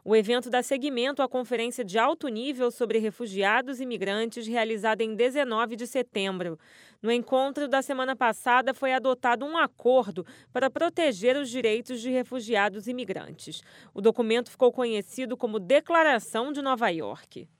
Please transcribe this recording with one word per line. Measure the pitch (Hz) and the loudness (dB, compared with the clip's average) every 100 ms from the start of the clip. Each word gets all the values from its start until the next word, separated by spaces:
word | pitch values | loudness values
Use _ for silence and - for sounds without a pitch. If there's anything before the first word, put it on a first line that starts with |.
| 185 | 4
O | 220 | 4
evento | 202 247 247 | 4 0 0
dá | 247 | -2
seguimento | 247 277 285 247 254 285 | 0 -2 -2 0 -2 0
à | 262 | 0
conferência | 254 240 233 233 247 | 0 -4 -2 -4 -4
de | 196 214 | -2 2
alto | 254 330 285 | 2 0 -4
nível | 220 269 254 240 | -4 -6 -2 -2
sobre | 240 226 220 | -2 0 0
refugiados | 214 - 233 190 196 233 262 247 | 0 -6 -8 0 2 2 0 -6
e | 254 | -6
migrantes, | 214 196 208 226 240 220 | -4 -2 -2 -4 -6 -4
realizada | 240 220 220 220 214 | -2 0 0 0 0
em | 220 214 | -2 2
dezenove | 254 277 262 220 226 226 | 0 2 0 0 -2 -4
de | 240 | -6
setembro. | 269 247 214 196 185 175 160 _ - - _ | -4 -4 -2 -2 -2 -6 -8 _ -20 -20 _
No | 214 | 0
encontro | 240 233 262 277 285 285 | 0 2 0 0 -2 0
da | 269 | 0
semana | 262 262 262 262 | 0 -4 -2 0
passada, | 247 - 254 247 262 | 0 0 2 2 2
foi | 254 269 | -2 -2
adotado | 262 262 254 247 233 285 | 0 0 0 0 0 -2
um | 330 | 0
acordo | 285 _ 240 254 202 175 - - _ | 0 _ 4 4 2 -6 -12 -16 _
para | - 262 | -2 -2
proteger | 294 330 - 311 185 240 277 | 0 0 2 0 2 2 2
os | 262 | -2
direitos | 254 220 220 233 247 | -2 0 0 -4 -8
de | 247 | -2
refugiados | 254 247 254 220 208 202 202 208 | -2 -2 -8 0 2 2 0 -8
e | |
migrantes. | 247 196 165 - 165 - 151 - - - | -8 -6 -8 -10 -16 -16 -16 -18 -20 -14
O | - | 2
documento | 214 214 220 233 240 | 4 4 2 0 0
ficou | - 247 | 2 2
conhecido | 247 240 214 - - 240 247 | 4 -2 -2 -6 -8 -8 -4
como | 226 214 | -4 -4
Declaração | 175 277 - 330 311 233 - 226 269 | 2 2 4 4 6 4 0 -4 -4
de | 285 | -4
Nova | 277 240 220 | -2 0 0
York. | 165 104 135 - - - | 0 -6 -10 -14 -20 -20